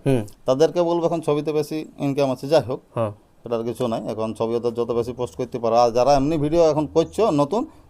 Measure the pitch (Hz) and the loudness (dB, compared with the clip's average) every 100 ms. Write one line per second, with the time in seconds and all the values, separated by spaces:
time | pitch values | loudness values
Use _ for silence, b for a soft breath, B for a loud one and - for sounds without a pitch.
0 | 139 127 104 - - 131 160 175 170 170 | 0 0 -2 -10 -2 2 2 2 0 0
1 | 165 170 156 147 156 151 147 156 156 - | 0 -2 -2 -2 -2 -4 -4 -6 -10 -6
2 | 143 135 139 127 139 156 110 143 - - | -4 0 -2 -2 2 2 2 -8 -8 -4
3 | 110 101 _ _ 117 117 117 110 123 117 | -4 -6 _ _ -6 -4 -4 -4 -2 -2
4 | - 107 110 110 113 117 120 117 120 120 | -6 -6 -6 -4 -2 0 -2 -2 -2 -2
5 | 120 120 120 - 127 123 113 117 120 113 | -2 -6 -8 -6 -8 -4 2 4 4 4
6 | 123 143 139 160 147 170 165 151 147 160 | 4 4 2 0 0 4 4 2 0 0
7 | 165 - 220 151 143 214 320 b b | 0 0 0 2 0 0 -4 b b